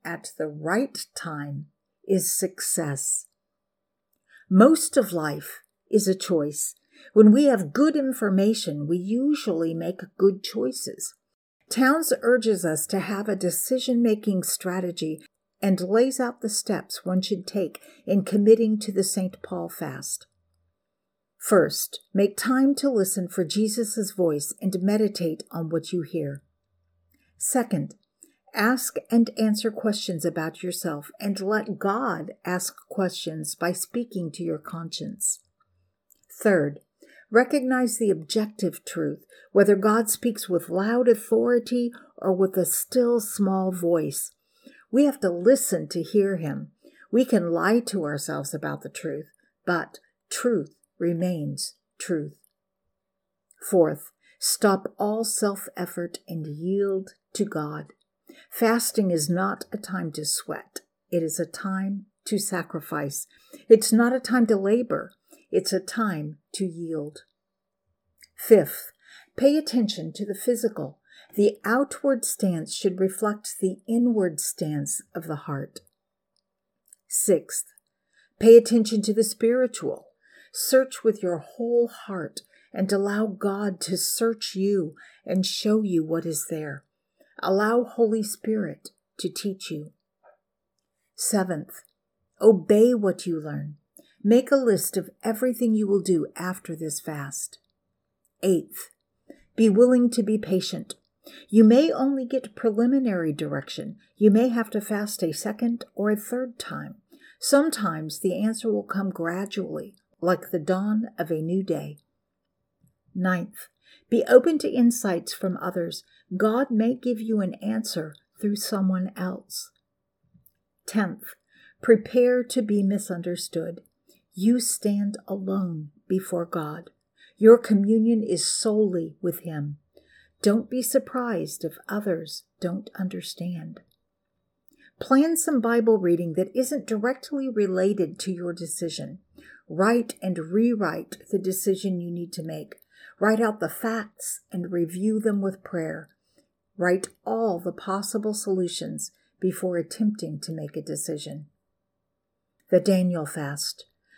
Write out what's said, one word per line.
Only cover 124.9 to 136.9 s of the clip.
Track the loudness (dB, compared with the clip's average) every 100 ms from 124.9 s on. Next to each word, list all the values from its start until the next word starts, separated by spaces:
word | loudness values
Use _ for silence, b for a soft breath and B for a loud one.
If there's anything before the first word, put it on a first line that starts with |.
| 0 -2 -6 -8
alone | -8 -4 -2 -4 -6 -10 _ -4
before | -4 -4 -6 -6
God. | -6 -8 -10 -16 _ _ _ b b
Your | 10 10
communion | 8 2 4 4 4 2
is | 0 -2 -2
solely | -2 0 2 2 0 -4 -4
with | -4 -4
him. | -6 -6 -6 -8 _ _ b b b b
Don't | 2 2 0
be | -4
surprised | 0 0 0 -6 -4 -4 -6 -8
if | -10 -10 -8
others | -6 -2 -4 -6 -14 -16 -8
don't | -6 -6 -10 -6
understand. | -6 -6 -12 -10 -8 -8 -10 -16 _ _ _ _ _ _ _ _ _ b b b
Plan | 2 4 4 2
some | 0 0
Bible | 2 2 4 4
reading | 4 2 0
that | -2 -2 -2
isn't | -2 -4
directly | -4